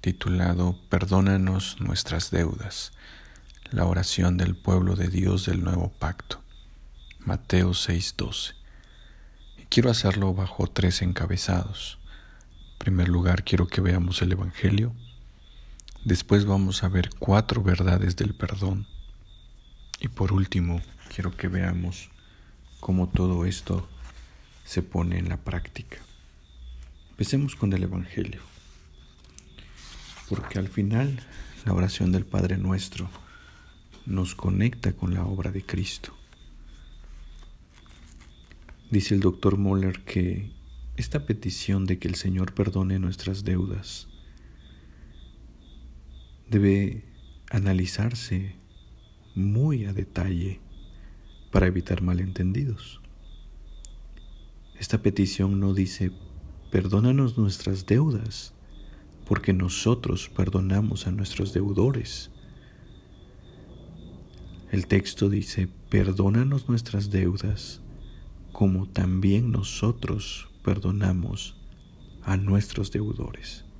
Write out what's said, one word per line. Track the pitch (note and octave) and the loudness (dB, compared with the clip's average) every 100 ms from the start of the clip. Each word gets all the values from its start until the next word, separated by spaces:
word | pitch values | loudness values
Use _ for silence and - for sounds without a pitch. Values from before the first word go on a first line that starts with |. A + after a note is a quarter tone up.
titulado | - F2+ - F2+ F2 F2 F2+ F2+ - | -2 -2 0 2 2 2 2 0 -2
Perdónanos | F#2+ F#2+ F#2+ G2 G2 F#2 F#2+ F#2+ - | -2 4 4 6 4 2 0 -2 -4
nuestras | F#2 F2+ - E2 - | -2 -2 -2 -4 -2
deudas, | E2+ E2 - G2+ - - - - - - - - - - | 0 0 -2 -8 -10 -12 -14 -20 -20 -20 -20 -20 -20 -6
la | G#2 | 0
oración | F2+ F2+ F2+ - F2+ F2+ | 2 2 0 2 4 4
del | F2+ | 2
pueblo | F#2 - F#2 F2+ | 0 2 4 4
de | F#2 F2+ | 2 2
Dios | F#2 F#2+ F#2+ F#2 | 2 2 2 2
del | F#2 | 0
nuevo | F2 F2+ F2 - | 0 0 -2 -2
pacto. | D#2 - - - - - - - - - - - | -4 -4 -10 -14 -14 -20 -20 -20 -20 -20 -20 -10
Mateo | - F#2+ - F#2 F#2 | -4 -4 2 4 4
seis | F2+ - F2 F2 - | 2 0 -2 -2 -6
doce. | - - - - - - - - - - - - - - | -6 -6 -8 -12 -20 -20 -20 -20 -20 -20 -20 -20 -20 -20
Y | |
quiero | - - B2 | 0 4 6
hacerlo | A2+ G2+ G2 G2 | 4 4 2 2
bajo | F#2 F#2 - - | 0 -2 -2 -2
tres | - F#2 F2 | 2 2 2
encabezados. | F2+ F2+ F2 F#2 - F2+ F#2 G2 - - - - - - - - - | 0 0 -2 -2 0 0 -2 -6 -10 -12 -16 -18 -20 -20 -20 -20 -20
En | - | -6
primer | - F#2 F2+ | 0 2 4
lugar, | F2 F2+ F2+ | 4 4 2
quiero | - F#2 F2+ | 2 2 2
que | - | 2
veamos | F2+ F2+ F2+ F2+ | 2 2 2 0
el | F#2 | 0
Evangelio. | F#2 F#2 - F2+ G2 A#2 A#2 - - - - - - - - - - | 0 -2 0 2 2 0 -4 -14 -20 -20 -20 -20 -20 -20 -18 -18 -8
Después | - F#2 - G2+ | 2 2 6 4
vamos | G2+ G2 F#2+ F#2+ | 6 4 4 2
a | F#2 | 2
ver | F#2 F2 - | 2 0 -2
cuatro | - G2 G#2+ - | 4 4 6 2
verdades | G2 F2+ F#2 F2+ F#2+ | 2 4 4 4 2
del | F2+ G2+ | 0 -2
perdón. | - F2 G2 F#2+ G2 G#2 - - - - - - - - - - - | 0 -4 -2 -2 -2 -4 -12 -16 -18 -20 -20 -20 -20 -20 -20 -16 -8
Y | A#2 | -8
por | - F#2+ | -2 0
último, | G2 F#2+ G2 F2 E2+ - - - | 2 2 2 0 0 -4 -14 -16
quiero | - F#2 - | -6 -6 -4
que | F#2 | -2
veamos | F#2 F2+ F2 F2+ F2+ - - - - - - - - | 0 0 0 -4 -6 -14 -20 -20 -20 -20 -20 -20 -12
cómo | - F#2 F2+ | 0 2 2
todo | - F#2 F2 F2+ | 2 2 2 0
esto | F2+ - F#2 F2+ - - - - - - - | -2 -2 -4 -4 -12 -18 -18 -20 -20 -20 -20
se | - - | -6 -4
pone | F2 F2+ F2 F2 | -2 -2 0 0
en | F2+ | -2
la | F2 | -4
práctica. | - E2+ - - - - - - - - - - - - - - - | -4 -6 -6 -12 -16 -16 -20 -20 -20 -20 -20 -18 -16 -16 -18 -20 -20
Empecemos | - G#2 C3+ C#3+ - | -6 0 0 -2 -2
con | G#2 | 0
el | F#2+ | 0
Evangelio, | F#2 F#2 - - G2 F#2+ - - - - - - - - - - - - - - - - - - - | 0 -4 -6 -6 -6 -8 -16 -20 -20 -20 -20 -20 -20 -20 -20 -20 -20 -20 -20 -20 -20 -18 -18 -20 -8
porque | G2 - - | -6 -4 -4
al | F#2+ | -4
final | - G2+ A2 C#3 C3 - - - - | -2 0 2 0 -2 -10 -16 -16 -8
la | A2 | 0
oración | F#2+ F#2 - F#2 | 2 2 2 2
del | F#2 | 2
Padre | G2 G2 F#2 F#2+ | 2 0 0 0
Nuestro | F#2+ F#2+ - - F2+ - - - - - - - - - - | 0 -2 -4 -8 -10 -12 -20 -20 -20 -20 -20 -20 -20 -16 -4
nos | F#2+ F2+ - | -2 -2 -2
conecta | F#2+ F#2+ A2+ - - | 0 2 2 2 -4
con | F#2 F#2 | -2 -2
la | F#2 | -2
obra | F2+ F#2+ F#2 | -2 -2 -2
de | F#2+ | -4
Cristo. | - F#2+ G2 - - - - - - - - - - - - - - - - - - - - - - - - - - - - - - | -4 -4 -4 -6 -14 -18 -20 -20 -20 -20 -20 -20 -20 -18 -18 -18 -18 -18 -20 -20 -20 -20 -20 -20 -20 -20 -20 -20 -20 -20 -20 -20 2
Dice | G#2 F#2+ G2+ | 2 4 4
el | |
doctor | G2 F2+ G2 G2 | 4 4 2 4
Moller | G2 G2 F#2+ F2+ | 2 2 2 -2
que | - - F2+ F2+ G2+ - - - - - | -4 0 0 -2 -6 -12 -18 -16 -12 -8
esta | - D3 C#3+ | -4 -4 -2
petición | A2 G2 F2 - G2 | -4 -2 -6 0 0
de | F#2+ F#2 | 2 0
que | F2 | -2
el | |
Señor | F2+ F#2 F#2 F#2 | -2 -2 0 -2
perdone | - G2+ F#2+ F#2+ F#2+ | 0 0 2 0 0
nuestras | F#2 F#2 - F#2+ | 0 -4 -6 -4
deudas | G2 F#2 F#2 F#2+ - - - - - - - - - - - - - - - - - - - - - - - - - - - | -2 0 0 -4 -8 -14 -16 -20 -20 -20 -20 -20 -20 -20 -20 -20 -20 -20 -20 -20 -20 -20 -20 -20 -20 -20 -20 -20 -20 -20 0
debe | G#2+ G2+ G2 G2 A2+ - - - - - | 4 6 6 4 -2 -12 -20 -20 -20 -4
analizarse | A2 F#2+ F#2 F2+ - G#2+ A#2+ - F#2 G2 F#2 - - - - - - - | 0 2 2 0 0 -2 -2 -4 -4 -4 -10 -18 -20 -20 -20 -20 -20 -10
muy | - G2 G#2+ D3 C3+ G2+ | -2 2 2 2 2 -2
a | |
detalle | F#2+ F#2+ - F#2 F2 F#2 F#2+ - - - - - - - - - | -4 -4 -2 0 0 -2 -6 -12 -18 -18 -18 -20 -20 -20 -20 2
para | G2 F#2 | 4 6
evitar | F2+ - F2+ | 4 0 0
malentendidos. | F2+ F2+ F#2 F#2 F#2 G2+ C#3+ G#2+ - - - - - - - - - - - - - - - - - - - - | 2 0 0 0 0 0 -2 -4 -10 -18 -20 -20 -20 -18 -18 -18 -18 -18 -16 -16 -18 -18 -18 -20 -20 -20 -20 -14
Esta | G#2 A2 | -2 2
petición | G#2 F#2+ G2 - F#2+ G2 | 2 4 0 2 2 2
no | G2 | 2
dice, | G2 F#2+ - F#2 - - - - - - | 2 0 0 -4 -4 -16 -16 -16 -16 0
"Perdónanos | F#2+ F#2 G2 A#2 C3+ C3 A#2+ | 0 4 4 6 4 4 4
nuestras | G#2 F#2+ - F#2+ | 2 2 -4 -4
deudas, | F#2+ A2 D#3 A2 A2+ - - - - - - - - - - | 2 4 4 0 -4 -10 -14 -18 -20 -18 -18 -20 -20 -20 -2
porque | F#2+ - | 0 4
nosotros | F#2 F2+ - - A#2 - F#2 - | 2 2 0 2 2 2 -4 -4
perdonamos | - F#2 F#2+ F#2+ G2 G#2 G2+ - | -2 0 2 2 2 2 -2 -4
a | |
nuestros | F#2 F#2+ - G2 | -4 -4 -4 -2
deudores". | F2 G2+ F#2+ A2+ B2+ A2+ - - - - - - - - - - - - - - - - - - - - - - - - - - | 0 0 2 2 2 -4 -10 -14 -18 -20 -20 -20 -20 -20 -20 -20 -20 -20 -20 -20 -20 -20 -18 -18 -18 -18 -18 -20 -18 -16 -16 -4
El | G2 F#2 | -2 4
texto | G2 F#2+ - G2+ | 4 4 0 2
dice, | G#2 - - F2+ - - | 2 0 -2 -2 -4 0
"Perdónanos | G2+ F#2+ F#2+ G2 G#2+ C3 C#3 - | 2 2 4 4 4 2 0 0
nuestras | A#2+ A#2 G2+ G2+ | -2 0 -4 0
deudas, | G2 F2+ G2 G#2 G#2+ - - - - - - - - - | 2 2 0 -2 -4 -6 -14 -16 -16 -16 -16 -18 -18 -16
como | - G2 F#2 G2 | 2 2 2 0
también | - F#2 F#2 G2 G2+ A#2+ | 0 2 4 4 4 2
nosotros | G2+ F#2+ - G#2+ A#2 - G#2+ - - - - | 0 -2 0 0 0 -2 -4 -6 -10 -14 -4
perdonamos | - G2 F#2+ G2+ G2 F#2 F2 F#2+ - - - - - - - - | 0 0 0 2 2 2 0 -4 -8 -14 -18 -20 -20 -20 -20 -12
a | - G2 | -2 0
nuestros | G2 G2 G#2 - G2 | 4 2 2 -2 -2
deudores". | - G#2+ - - - - - - - | -2 -2 -4 -6 -10 -14 -14 -16 -20